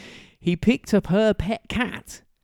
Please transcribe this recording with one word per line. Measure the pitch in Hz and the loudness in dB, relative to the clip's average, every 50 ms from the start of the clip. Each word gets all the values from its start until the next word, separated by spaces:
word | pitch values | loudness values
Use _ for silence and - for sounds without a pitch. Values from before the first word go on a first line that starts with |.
| - - - - - - _ _ | -20 -20 -20 -20 -20 -20 _ _
he | - 170 175 | -2 -2 -2
picked | - - 208 254 - - - - | 2 2 2 2 2 0 0 0
up | 196 - | 0 2
her | - 175 208 220 220 196 | 2 2 2 4 4 2
pet | - - 190 226 - - - | 0 -2 -4 -6 -6 -6 -6
cat, | - 220 247 - - - - - - - - _ _ _ | -4 -4 -4 -4 -6 -12 -16 -18 -20 -20 -20 _ _ _